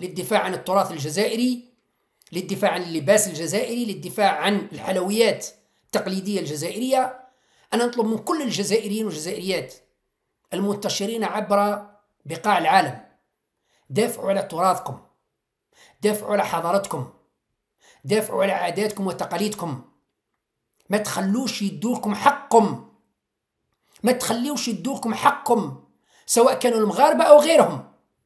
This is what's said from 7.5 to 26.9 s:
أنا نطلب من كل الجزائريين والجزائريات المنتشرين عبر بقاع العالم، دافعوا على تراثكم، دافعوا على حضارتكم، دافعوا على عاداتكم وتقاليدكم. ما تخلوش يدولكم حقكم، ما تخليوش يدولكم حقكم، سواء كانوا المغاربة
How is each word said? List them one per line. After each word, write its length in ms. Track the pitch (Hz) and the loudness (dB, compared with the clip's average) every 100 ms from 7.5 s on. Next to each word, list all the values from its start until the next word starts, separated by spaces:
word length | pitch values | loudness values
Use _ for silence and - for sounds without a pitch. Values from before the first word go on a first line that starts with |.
| _ - | _ -4
أنا 120 | 220 240 | 0 0
نطلب 200 | 240 220 | 0 -2
من 120 | 226 | -2
كل 240 | - 320 | -2 -2
الجزائريين 640 | 254 165 190 226 226 214 214 | -2 -2 0 0 0 -4 -4
والجزائريات 680 | 151 160 175 185 175 131 - _ _ _ _ _ _ - | -4 -8 -6 -4 -4 -4 -16 _ _ _ _ _ _ -10
المنتشرين 680 | 180 202 202 190 - 202 226 | -4 -2 -2 -4 -4 -4 -4
عبر 600 | 190 196 185 202 208 202 - _ _ _ - | -4 -4 0 2 2 -2 -10 _ _ _ -12
بقاع 320 | 165 208 185 | -4 0 2
العالم، 480 | 156 185 160 127 - _ _ _ _ _ _ _ - | 4 4 4 -4 -18 _ _ _ _ _ _ _ -6
دافعوا 400 | 135 226 - 190 | -2 0 -2 -2
على 120 | 196 | -2
تراثكم، 580 | - 165 185 180 139 123 _ _ _ _ _ _ _ _ - - | -2 0 0 0 -4 -12 _ _ _ _ _ _ _ _ -20 -2
دافعوا 320 | 208 208 - | -2 -2 -2
على 120 | 208 - | -2 -2
حضارتكم، 640 | 165 170 196 - 151 131 _ _ _ _ _ _ _ _ _ 135 | -2 0 -2 -2 -8 -8 _ _ _ _ _ _ _ _ _ -2
دافعوا 380 | - - - | -2 0 0
على 80 | 196 | 0
عاداتكم 560 | 190 175 180 208 202 190 | 0 -2 -2 -4 -2 -4
وتقاليدكم. 720 | 170 180 175 214 214 170 135 - _ _ _ _ _ _ _ _ _ - | -4 -6 -2 -2 -2 -6 -8 -12 _ _ _ _ _ _ _ _ _ -4
ما 80 | 208 | -4
تخلوش 640 | 208 196 190 220 262 - | -2 -4 -2 0 -2 -4
يدولكم 540 | 196 147 220 247 214 202 | -6 -4 -4 -2 -4 2
حقكم، 720 | 277 285 - 233 196 127 - _ _ _ _ _ _ _ _ _ _ - | 2 2 4 4 4 -2 -12 _ _ _ _ _ _ _ _ _ _ -4
ما 80 | 220 | 0
تخليوش 560 | 247 - 233 269 277 240 | 0 0 -2 -2 -2 -4
يدولكم 460 | 185 220 220 226 | -4 -4 -4 -4
حقكم، 720 | 214 277 277 - 226 151 135 _ _ _ _ - | 0 0 0 0 0 0 -10 _ _ _ _ -2
سواء 340 | 233 254 262 | 4 4 4
كانوا 200 | 247 226 | 0 2
المغاربة 440 | 214 | 0